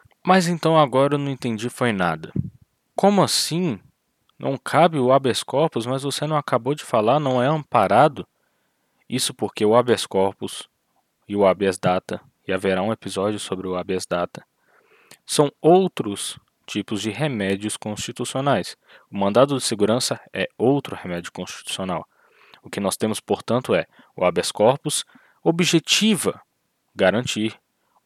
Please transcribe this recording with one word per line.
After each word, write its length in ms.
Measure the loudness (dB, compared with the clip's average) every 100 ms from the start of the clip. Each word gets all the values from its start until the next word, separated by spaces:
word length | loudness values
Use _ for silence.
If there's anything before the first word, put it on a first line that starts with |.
| _ _
Mas 220 | 2 2 2
então 320 | 0 2 4
agora 380 | 4 2 2 0
eu 20 |
não 120 | -4
entendi 380 | -6 -4 -4 -6
foi 240 | -2 -2
nada. 400 | 0 0 -2 -6 -6 -8 -10 _ _ _
Como 260 | 0 2 4
assim? 600 | 2 0 -2 -2 -2 -4 _ _ _ _ _ -10
Não 180 | -8 -6
cabe 420 | 0 4 4 4
o 140 | 4
habeas 300 | 4 4 -2
corpus, 420 | -2 0 0 -2
mas 200 | -4 -4
você 220 | -4 -4 -2
não 100 | -2
acabou 380 | 0 -2 -2
de 100 | -6
falar, 340 | -2 0 4 2
não 240 | 2 2
é 40 | 2
amparado? 800 | 0 0 2 4 6 4 2 -16 _ _ _ _ _ _ _ -6
Isso 260 | -4 -4
porque 320 | -4 -6 0 4
o 80 |
habeas 320 | 4 4 0 0
corpus 640 | 0 0 -2 -10 -10 -18 _ _ _ _ _ -6
e 60 |
o 100 | 2
habeas 320 | 2 4 0 0
data, 440 | 0 -2 -4 -12 _ _ -6
e 60 |
haverá 280 | -4 -2 -2
um 120 | -2
episódio 480 | -4 -6 -4 -4 -4
sobre 260 | -6 -8 -6
o 100 | -6
habeas 300 | -4 -6 -4
data, 400 | -4 -4 -8 -20 _ _ _ _ _ _ -20 -4
são 220 | 0 0 2
outros 800 | 4 6 4 -2 -6 -6 -8 -12 _ _
tipos 380 | -10 -8 -4 -4
de 80 | -4
remédios 680 | -4 -4 -2 -2 -2 -4 -8
constitucionais. 1000 | -8 -8 -8 -8 -6 -2 0 0 -2 -12 _ -20 _
O 80 | -4
mandado 380 | 2 4 4 2
de 80 |
segurança 560 | -2 0 2 2 -2 -6 -8
é 160 | -6 -6 0
outro 380 | 2 2 -2
remédio 380 | -10 -8 -8 -10
constitucional. 720 | -12 -12 -12 -12 -8 -6 -6 -8 _ _ _ _ -20
O 80 | -12
que 100 | -4
nós 160 | -4 -2
temos, 240 | -2 -4
portanto, 540 | -4 -4 -2 -2 0
é 120 | -2 -2 _ _ -2
o 80 |
habeas 260 | 0 0 -2
corpus 540 | 2 2 2 -2 -6 -8 _ _ _
objetiva 1000 | -2 0 2 2 2 0 2 0 -2 -6 _ _ _ _ _
garantir 640 | 2 2 2 -2 -4 -4 -6 _ _ _ _